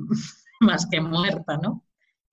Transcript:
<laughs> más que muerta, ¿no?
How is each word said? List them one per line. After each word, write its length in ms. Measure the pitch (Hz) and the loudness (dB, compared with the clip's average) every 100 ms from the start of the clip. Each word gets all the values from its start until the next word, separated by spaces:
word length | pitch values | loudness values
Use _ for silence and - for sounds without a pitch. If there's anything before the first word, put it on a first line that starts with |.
| 151 | -2
<laughs> 500 | 220 - - - - | -2 -4 -14 -14 2
más 260 | 208 175 175 | 2 4 0
que 120 | 165 | 0
muerta, 580 | 160 165 175 - 165 151 | 0 0 0 0 -2 -2
¿no? 280 | 185 - _ _ _ _ _ | -2 -4 _ _ _ _ _